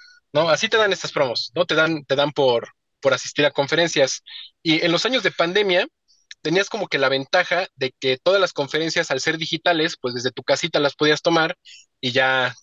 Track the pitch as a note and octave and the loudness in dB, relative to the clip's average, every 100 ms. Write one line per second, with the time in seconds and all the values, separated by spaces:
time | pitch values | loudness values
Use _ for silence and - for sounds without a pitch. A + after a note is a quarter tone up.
0 | - _ _ D3 E3 D3+ A3 A3+ G#3 F3+ | -20 _ _ 0 2 2 2 2 2 0
1 | D3 E3 C3 A2 - D#3+ F3 D#3 D#3+ D#3+ | -4 -2 -2 -2 -4 -4 0 2 2 0
2 | C#3+ C3+ D3 D3 C3 A#2+ - _ _ _ | -2 0 0 2 2 2 -2 _ _ _
3 | C3+ B2+ - - D3 - C3+ D#3 E3+ D3+ | 0 0 -2 0 0 0 -2 0 0 2
4 | C3 - - - - _ E3 D#3+ E3+ E3 | 0 0 -12 -20 -20 _ -2 0 2 0
5 | A3 B3+ F#3+ - E3+ G3 G3+ F3+ B3+ _ | 0 -2 -2 0 0 0 2 2 0 _
6 | _ _ - - D#3 F3 G3+ A3 F3+ D3 | _ _ -20 -10 -2 0 0 -4 -4 0
7 | C3 C3+ C3+ F#3 E3+ F3 G3+ - C3 - | 0 0 0 0 0 -2 -4 -6 -8 -4
8 | C3 B2+ F3 G3 F3+ - C#3 D#3 E3 E3 | -2 0 2 2 2 -2 -4 -4 -2 -2
9 | D#3+ C3+ D#3+ D#3+ D#3+ D#3+ F3 E3 E3 - | -2 -2 -2 -4 -4 -4 0 0 -2 -4
10 | B2+ B2 B2 - - C#3 E3+ D#3 C#3+ - | -6 -4 -6 -4 -2 -2 0 0 0 0
11 | D3+ D3 F3 E3 D#3+ - - - _ _ | 0 2 2 2 0 -4 -18 -20 _ _
12 | B2+ B2+ C3 C3 B2 - | -4 0 2 2 0 -4